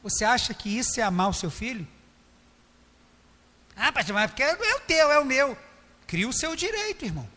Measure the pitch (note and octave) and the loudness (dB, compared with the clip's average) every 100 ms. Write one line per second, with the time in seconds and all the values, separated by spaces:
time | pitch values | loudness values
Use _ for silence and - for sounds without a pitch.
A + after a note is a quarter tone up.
0 | G#3 - G#3+ A#3+ - G#3+ G#3 G#3+ A#3+ - | -4 0 2 2 0 -6 -4 -2 0 0
1 | G#3+ F3+ F#3+ F3+ E3+ - A3 A#3+ D#3 - | 0 2 0 0 -4 -6 -8 -8 -10 -16
2 | _ _ _ _ _ _ _ _ _ _ | _ _ _ _ _ _ _ _ _ _
3 | _ _ _ _ _ _ _ - B3+ C#4+ | _ _ _ _ _ _ _ -2 -2 0
4 | F#3 G3+ G#3+ - C#4 F4 G#4+ C#5 - D#4+ | 0 0 0 0 0 0 0 -2 2 4
5 | D4+ D4 C#4+ C4 C#4 A3 - - _ _ | 6 6 4 2 2 -2 -14 -20 _ _
6 | - E3+ A3 - D#4+ D#4+ F#4 A4 G#4+ - | -6 -4 -2 -2 -2 -4 -4 -4 -6 -6
7 | A3+ D#3 A2 | -6 -6 -10